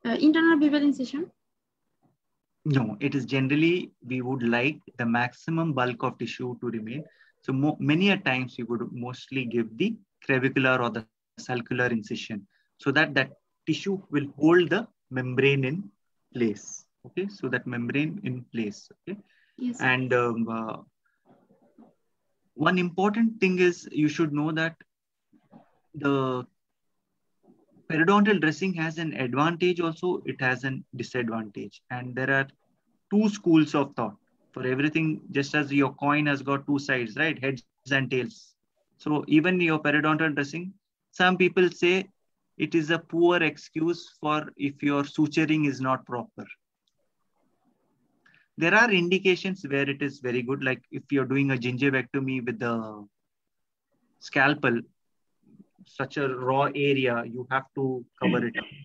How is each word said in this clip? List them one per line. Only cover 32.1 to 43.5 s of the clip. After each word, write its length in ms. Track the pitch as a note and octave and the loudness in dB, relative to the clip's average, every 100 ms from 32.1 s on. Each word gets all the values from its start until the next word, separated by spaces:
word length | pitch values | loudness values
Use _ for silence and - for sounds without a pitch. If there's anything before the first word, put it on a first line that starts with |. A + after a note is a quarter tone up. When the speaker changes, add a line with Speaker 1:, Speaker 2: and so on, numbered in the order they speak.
Speaker 2:
there 160 | B2 C3 | -4 0
are 160 | C3+ C3+ _ _ _ _ _ _ | 0 0 _ _ _ _ _ _
two 180 | G3+ G#3+ | 2 2
schools 440 | - F3 D#3+ D3 | 0 4 6 6
of 200 | D3+ C#3 - | 0 -2 -4
thought 200 | A2 G#2 _ _ _ | -6 -8 _ _ _
for 140 | C3 B2+ | -8 -4
everything, 560 | B2+ D3+ E3 D#3+ D#3 - | 0 0 0 -2 -2 -4
just 240 | C#3 C#3 | -4 0
as 180 | D3+ C#3 | -2 0
your 220 | C#3+ C3+ | 2 0
coin 320 | C3+ C#3+ D3 D3 | 0 0 2 2
has 160 | C#3 | -2
got 240 | C3 C#3 C#3 | -2 -4 0
two 120 | C#3+ | -2
sides, 380 | C#3+ B2+ A2+ G#2 | 0 -2 -2 -2
right? 260 | D#3 B2 | -2 0
Heads 220 | C3+ C3 _ _ B2+ | -4 -4 _ _ -2
and 200 | C#3 C3 | -2 0
tails. 440 | C3 A#2 - - _ _ _ _ _ | -2 -4 -10 -20 _ _ _ _ _
So 260 | D3+ D3+ - | -2 -2 4
even 320 | D3+ E3 F#3 | 4 6 2
your 200 | E3+ D#3 | 2 2
periodontal 540 | D3+ D3 D#3 D#3 D#3+ | 2 2 2 2 0
dressing, 400 | C#3+ C#3 E3 F#3 - _ _ _ | -2 -4 -6 -12 -16 _ _ _
some 240 | - F#3 F#3 | 2 2 6
people 320 | F3+ F3+ F3+ | 2 4 2
say 380 | F3 F3 F#3 F#3+ _ _ _ _ - | 4 2 2 -2 _ _ _ _ -6
it 160 | D3+ | 0
is 160 | E3+ D3+ | 0 0
a 80 | E3 | -2
poor 440 | - E3 F3 F3 | -2 4 4 6
excuse 720 | D#3+ | 2